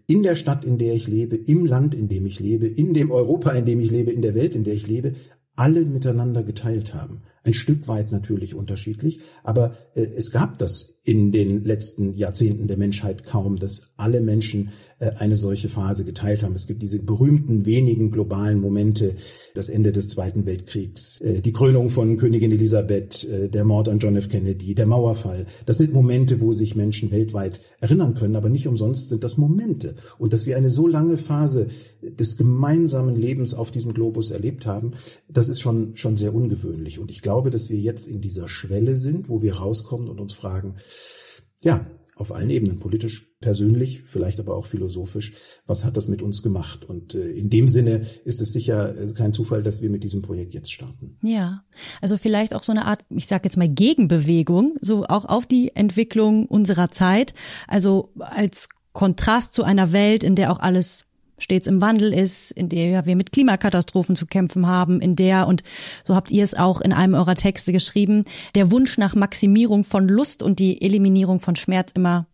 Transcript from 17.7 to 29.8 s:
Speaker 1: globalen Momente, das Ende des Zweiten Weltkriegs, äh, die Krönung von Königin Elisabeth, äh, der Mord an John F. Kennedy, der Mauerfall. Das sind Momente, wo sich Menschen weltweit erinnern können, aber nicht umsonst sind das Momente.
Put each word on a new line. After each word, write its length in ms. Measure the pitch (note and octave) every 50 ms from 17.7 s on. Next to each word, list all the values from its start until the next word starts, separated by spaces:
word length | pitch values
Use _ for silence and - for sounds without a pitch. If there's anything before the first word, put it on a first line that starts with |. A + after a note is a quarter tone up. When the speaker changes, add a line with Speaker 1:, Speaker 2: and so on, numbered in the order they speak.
| A2+ B2+ C3 B2 A2+ G#2+ A2 G#2+
Speaker 1:
globalen 480 | G#2+ G#2+ G2+ F#2+ G2 G2 G#2 G#2 G#2 G2+
Momente, 560 | G2 G2+ G2+ G2+ G#2 G#2+ G#2+ G#2+ G#2+ F#2+ F#2 - - - - - - - _
das 140 | - - -
Ende 220 | - A2 G#2+ G#2
des 180 | G2 G2+ G2+ G2+
Zweiten 380 | - - F2+ F#2 - G#2+ F#2+
Weltkriegs, 760 | F#2+ F2+ F2+ F#2 - - G#2 F#2+ G2 - - - - - -
äh, 200 | - G#2+ G2+ F#2+
die 120 | F#2+ A#2
Krönung 380 | G#2+ A2 C#3 C3 C3 B2+ B2 A#2+
von 260 | - B2+ A2+ A2+ A2+ A2
Königin 340 | B2 A#2+ A2+ A2+ A2+ A2+
Elisabeth, 720 | G#2+ G#2+ A2 G#2+ G#2+ G#2+ G2+ G2+ G2+ G2 G2 - - - -
äh, 240 | G#2+ G#2+ F#2+ G2 G2+
der 160 | G2+ G#2 G#2
Mord 240 | A2 G#2+ G#2+ G#2+ A2+
an 100 | G#2 G#2+
John 160 | A2+ G#2+ G2+
F. 140 | G2+ G2 G2+
Kennedy, 480 | G#2 G2+ F#2 G2 G2 F#2+ F#2 G2 G2+
der 100 | G#2+ A2
Mauerfall. 600 | G#2 A#2 B2 A#2+ A2+ A2 G#2+ - G2+ F2+ F#2 F#2+ - - - -
Das 120 | - - -
sind 140 | D#3+ D3
Momente, 480 | C3+ C3+ B2+ B2 B2 B2+ C3 B2+ B2 G#2+
wo 120 | A2 A2+
sich 240 | A2 G2+ A2 G#2+ -
Menschen 340 | G#2+ G2+ G#2+ G#2 - A2+ G2+
weltweit 500 | G2+ G#2+ A2 A2 G#2+ G2+ G2 F#2+ - - - _ _ _
erinnern 340 | - A2 D#3 F#3+ F3 C3 A2
können, 220 | - A2+ G2+ A2
aber 120 | G#2+ G#2 G#2+
nicht 200 | B2+ - - D3+
umsonst 400 | A#2+ G#2+ G#2+ A2+ C3 - - -
sind 160 | A#2+ G#2+ G#2
das 120 | A#2 -
Momente. 600 | - D3 D3 E3 G3+ A#3 A3+ F3 -